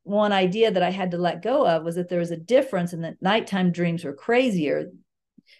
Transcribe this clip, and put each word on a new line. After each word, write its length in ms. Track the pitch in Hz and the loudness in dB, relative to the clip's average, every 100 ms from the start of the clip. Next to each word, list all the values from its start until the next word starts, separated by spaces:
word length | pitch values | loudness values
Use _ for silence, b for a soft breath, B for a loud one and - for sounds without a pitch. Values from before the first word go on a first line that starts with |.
one 280 | - 202 208 | -4 0 2
idea 400 | 196 185 208 226 | 2 2 2 2
that 120 | 185 | 4
I 80 | 180 | 0
had 200 | 190 185 | 0 -4
to 60 | 170 | -2
let 260 | 175 165 | -2 -2
go 220 | 208 277 233 | -2 2 2
of, 160 | 165 | 2
was 120 | 165 170 | -2 -6
that 140 | 175 | -4
there 100 | 180 | -2
was 120 | 170 | -2
a 60 | 165 | -6
difference 560 | 165 254 269 190 175 | 2 2 2 -2 -4
in 80 | 165 | -6
that 200 | 165 - | -10 -4
nighttime 500 | 180 220 214 196 180 | 0 0 0 0 0
dreams 320 | 175 170 165 | 2 -2 -2
were 100 | 147 | -6
crazier. 760 | 143 - 240 262 185 147 151 156 - _ _ _ _ b | -8 0 2 2 0 0 -2 -4 -14 _ _ _ _ b